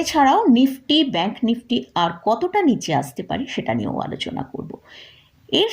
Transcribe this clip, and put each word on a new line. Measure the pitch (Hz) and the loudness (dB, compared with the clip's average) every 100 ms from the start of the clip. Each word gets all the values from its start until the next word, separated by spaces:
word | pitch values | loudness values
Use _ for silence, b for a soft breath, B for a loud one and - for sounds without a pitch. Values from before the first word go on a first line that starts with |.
এছাড়াও | 330 320 269 349 415 233 | 0 4 4 6 6 6
Nifty, | 269 262 - 294 285 | 4 0 0 0 2
ব্যাংক | 175 185 - 226 | -2 -4 -2 -2
Nifty | 233 - 240 - | -2 -2 -6 -4
আর | - 170 170 - | -2 -2 0 -2
কতটা | 233 359 415 | 0 0 2
নিচে | 349 202 - | 2 2 0
আসতে | 143 139 - 175 | -2 -4 -8 -6
পারে | 156 262 | -6 -6
সেটা | - - | -6 -4
নিয়েও | 113 104 - - | -2 -4 -6 -6
আলোচনা | - - - - | -8 -8 -8 -10
করব। | - - - B B B B B B - - | -12 -12 -16 B B B B B B -4 0
এর | 440 | 0